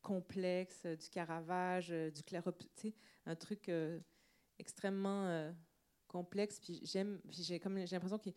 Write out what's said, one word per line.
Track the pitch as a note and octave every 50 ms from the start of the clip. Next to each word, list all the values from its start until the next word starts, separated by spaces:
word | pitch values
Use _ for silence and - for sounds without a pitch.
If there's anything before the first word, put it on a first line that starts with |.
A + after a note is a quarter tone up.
complexe, | - - G3+ F#3 F3+ - - G3 F#3 F3+ F3+ F3+ F#3 F#3 - - -
euh, | F3 D#3+
du | D#3+ - -
Caravage, | - F#3 E3+ D#3+ E3 E3 E3 D#3+ F3+ F3+ F3+ F#3 F3+ F#3 F3 E3+
euh, | E3+ D#3+ D#3+ D#3
du | D3+ D3 D3+
clair-obscur, | - F#3+ F3 F3 F#3 F3 - - - _
tu | - - A3
sais, | G#3+ - - - - - _
un | E3 E3
truc, | E3 - - G#3+ G3+ - -
euh, | E3+ E3 D#3+ D#3 E3+ D#3+ D#3+ - _ - _ _ _ _ _ _ _
extrêmement, | - - - - - - G3 G3 G3 G3 G3 G3 G3+ G3
euh, | F#3 E3+ D#3+ D#3 D#3 F3 E3 E3 _ _ _ _ _ _ _ _
complexe. | - - F3+ F3+ F3 - G3 G#3 G#3 G3+ -
Puis | - - E3+ - -
j'aime, | - - F#3+ G3 G#3 G3+ F3+ - -
puis | - F3+ E3+
j'ai | D#3+ F3 E3+
comme, | - F#3+ G3 G3 F#3
j'ai | F3 F#3
l'impression | F3+ F3 F#3+ G#3 G#3+
que | - G3 F3